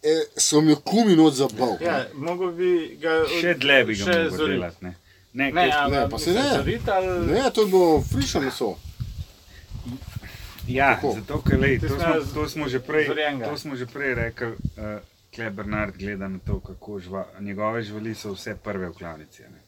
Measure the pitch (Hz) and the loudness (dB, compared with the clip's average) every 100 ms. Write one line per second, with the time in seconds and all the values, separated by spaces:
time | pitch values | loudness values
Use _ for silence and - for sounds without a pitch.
0 | 151 160 147 - - 151 156 147 - 202 | 2 2 0 0 4 6 6 4 4 4
1 | 226 170 156 131 139 110 123 104 165 147 | 6 8 8 6 0 2 -2 0 -2 -2
2 | 123 143 151 175 185 170 180 175 160 147 | -4 -6 -6 -2 -4 -2 2 2 0 -4
3 | 160 160 156 170 170 165 143 135 113 107 | 0 2 2 0 2 2 6 6 6 0
4 | 98 170 160 - 151 139 87 85 92 90 | 2 2 2 0 -2 0 -4 -8 -14 -14
5 | _ _ _ 120 139 156 175 147 143 139 | _ _ _ -4 -2 2 2 4 2 2
6 | - - 156 190 277 240 139 226 - 190 | 0 -2 0 0 2 0 0 -2 0 0
7 | 185 180 170 185 262 - 208 185 175 156 | 0 -2 0 2 2 2 4 6 6 6
8 | - - 139 180 135 - 113 90 - - | 2 -2 0 0 -2 -2 -4 -4 -12 -12
9 | - - - - - - - - - 262 | -10 -10 -12 -14 -20 -20 -16 -14 -12 -12
10 | - - - - - - 123 127 139 120 | -12 -16 -16 -16 -16 -14 -4 2 4 4
11 | 143 107 107 147 - 139 135 127 - 139 | 2 -2 -4 -2 2 4 4 2 0 -2
12 | 170 160 131 147 151 156 143 127 123 151 | 0 0 -2 -4 -4 -4 -4 -4 -2 0
13 | 147 147 151 139 113 147 156 131 123 139 | 0 0 -2 -4 -6 -8 -8 -10 -10 -6
14 | 139 120 117 113 120 104 - - 107 107 | -4 -2 -4 -4 -8 -6 -8 -8 -10 -10
15 | - _ _ - 113 98 104 107 107 90 | -14 _ _ -10 -10 -8 -6 -4 -6 -6
16 | 98 101 98 92 - 98 - 95 - 101 | -8 -8 -8 -8 -4 -6 -6 -16 -12 -12
17 | 90 95 92 95 101 98 107 117 107 107 | -10 -10 -10 -12 -10 -4 -4 -4 -6 -8
18 | 110 107 107 95 - 101 - 101 90 80 | -8 -8 -10 -10 -10 -10 -8 -6 -6 -10
19 | 87 80 76 - - - | -14 -14 -18 -20 -20 -20